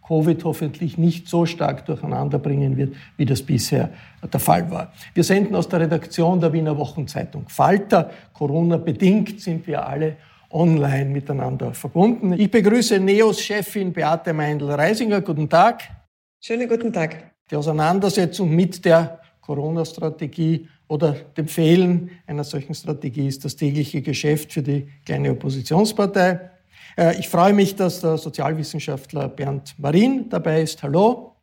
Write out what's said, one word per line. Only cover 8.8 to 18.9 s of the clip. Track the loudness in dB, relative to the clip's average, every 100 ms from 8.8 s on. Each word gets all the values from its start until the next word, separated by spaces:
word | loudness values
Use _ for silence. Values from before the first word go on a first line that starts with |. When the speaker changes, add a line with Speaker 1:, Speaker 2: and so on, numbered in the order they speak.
| -2 2 4 4 0 -6
Speaker 1:
sind | -6 -6 -4
wir | -6 -6
alle | -4 -4 -6 _ _ _
online | 2 4 4 2 0 -2
miteinander | -4 -4 -4 -4 -4 -6
verbunden. | -8 -6 2 2 2 0
Ich | 2 4
begrüße | 4 4 4 2 2
neos | 4 4 4 2
Chefin | -4 -6 -4 -4 -4
Beate | -2 -2 -2 -2
Meindl-Reisinger. | -2 -2 -2 -2 0 0 2 0 0
Guten | 0 -2 2
Tag. | 6 4 2 -12 -20 _ _ _ _
Speaker 2:
Schönen | -6 -4 -2
guten | -2 -2
Tag. | -2 -4 -6 -20 _ _
Speaker 1:
Die | -4
Auseinandersetzung | -2 0 2 2 2 2 0 0 2
mit | 4 2 0
der | 4